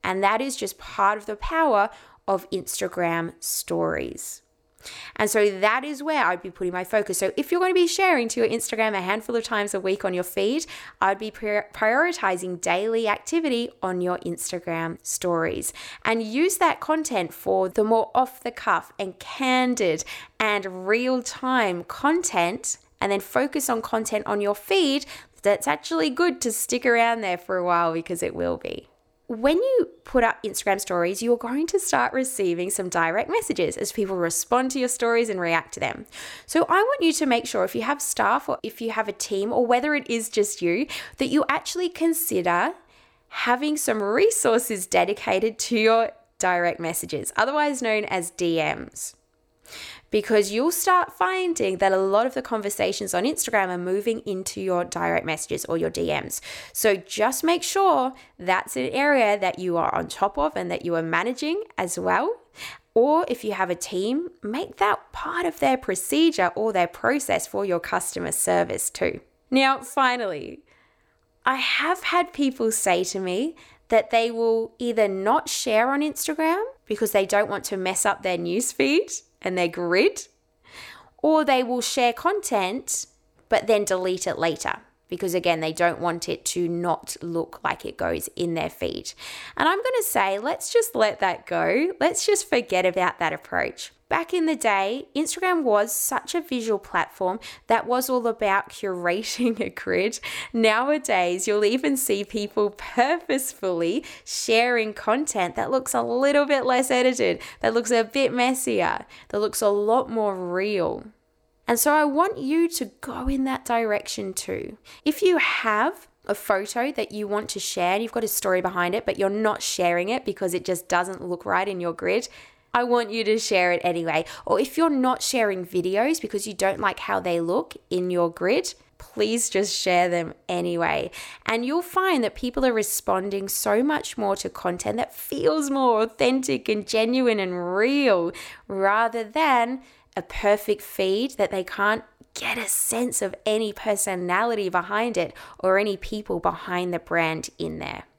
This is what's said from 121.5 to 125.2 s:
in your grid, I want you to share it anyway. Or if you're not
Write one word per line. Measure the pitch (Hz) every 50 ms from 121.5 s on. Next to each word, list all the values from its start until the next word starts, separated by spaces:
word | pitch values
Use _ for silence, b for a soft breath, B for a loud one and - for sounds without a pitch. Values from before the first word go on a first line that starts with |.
| 185 180 190
in | 202 196 180
your | 175 175 165
grid, | - 185 180 190 226 247 - B B B B B B B B -
I | 240
want | 240 247 240 240 233 208
you | 214 226
to | 220 208 214 226
share | 214 - 214 185 180 180
it | 175 175 -
anyway. | 175 170 170 165 165 151 160 165 B B B B
Or | - - -
if | 269 262 -
you're | 311 330 330
not | 294 262 254 254 247 -